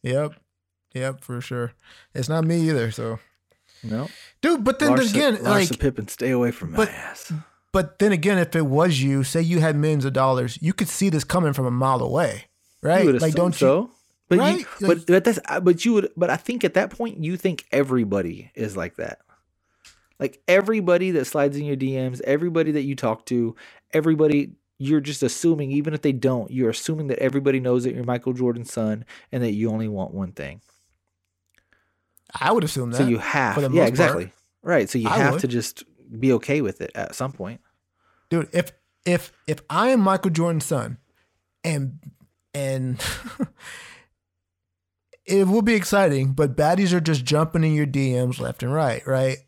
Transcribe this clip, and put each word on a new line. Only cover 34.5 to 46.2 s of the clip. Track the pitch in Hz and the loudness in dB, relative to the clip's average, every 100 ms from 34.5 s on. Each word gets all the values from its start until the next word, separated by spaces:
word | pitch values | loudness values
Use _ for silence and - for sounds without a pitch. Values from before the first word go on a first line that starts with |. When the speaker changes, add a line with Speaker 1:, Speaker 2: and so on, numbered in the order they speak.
| _ | _
Speaker 2:
Right. | - 165 101 | 0 2 2
So | 127 | 0
you | 113 | 0
Speaker 1:
I | 220 | 2
Speaker 2:
have | 139 147 | 2 2
Speaker 1:
would. | |
Speaker 2:
to | 131 | -2
just | 120 110 - - _ - 113 | -2 -6 -12 -20 _ -18 -2
be | 131 | 2
okay | 120 - 147 | 2 2 -2
with | 113 - | -2 -6
it | - - | -10 -8
at | 101 - | -10 -6
some | 131 | -8
point. | 135 95 120 _ _ _ _ _ _ _ | -8 -12 -12 _ _ _ _ _ _ _
Speaker 1:
Dude, | 165 143 | -4 -2
if, | 175 170 _ _ _ - | -4 -4 _ _ _ -2
if, | 175 - _ - | -2 -2 _ -8
if | 151 _ | -8 _
I | 170 233 | 0 2
am | 262 | 4
Michael | 190 190 190 | 2 2 0
Jordan's | 160 170 165 - | 0 0 -2 -2
son, | 143 113 123 _ _ _ _ _ _ | -4 -4 -12 _ _ _ _ _ _
and, | 165 151 135 - 139 _ _ _ _ | -6 -4 -4 -8 -20 _ _ _ _
and | 143 139 131 127 123 - - 233 - | -8 -4 -4 -4 -6 -8 -10 -12 -8
<laughs> | 269 _ - - - - _ _ _ _ _ _ _ _ _ _ _ _ - | -8 _ -20 -20 -20 -20 _ _ _ _ _ _ _ _ _ _ _ _ 0
it | 196 190 | 2 4
will | 214 | 4
be | 214 | 4
exciting, | 220 180 202 190 139 | 2 2 2 4 2